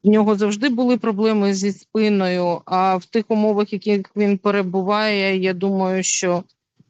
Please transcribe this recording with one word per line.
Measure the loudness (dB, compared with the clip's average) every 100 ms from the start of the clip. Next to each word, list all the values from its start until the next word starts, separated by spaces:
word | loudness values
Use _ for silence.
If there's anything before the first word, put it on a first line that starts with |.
| 4
В |
нього | 4 2 0
завжди | -2 -2 -2
були | 0 0 0
проблеми | -2 -2 0 2 0
зі | 0 -4
спиною, | -6 _ -2 0 2 0 -2 -2 -4
а | -4 0 2 0
в |
тих | -2 -4 0
умовах, | 0 2 0 -2
в |
яких | -4 -2 -2 -2 -2
він | 0 2
перебуває, | 0 0 -2 -2 -2 0 0 0 0 0
я | -2
думаю, | -2 -2 0 0 0
що | -2 -2 0 -2 -4 _ _ _